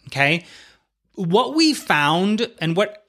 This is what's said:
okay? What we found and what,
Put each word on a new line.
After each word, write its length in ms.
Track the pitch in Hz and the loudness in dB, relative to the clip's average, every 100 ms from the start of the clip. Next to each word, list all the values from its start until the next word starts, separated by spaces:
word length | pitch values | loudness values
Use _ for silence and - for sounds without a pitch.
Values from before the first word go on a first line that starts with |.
| - | -10
okay? 360 | 135 139 165 - - - _ _ _ _ | -2 0 0 -4 -20 -20 _ _ _ _
What 400 | - 175 202 247 | -8 0 0 0
we 220 | 302 320 277 | 2 2 0
found 760 | - 156 147 165 196 214 233 - | -2 0 0 0 0 0 -4 -4
and 160 | 160 170 | -4 -2
what, 300 | 208 - | -2 -6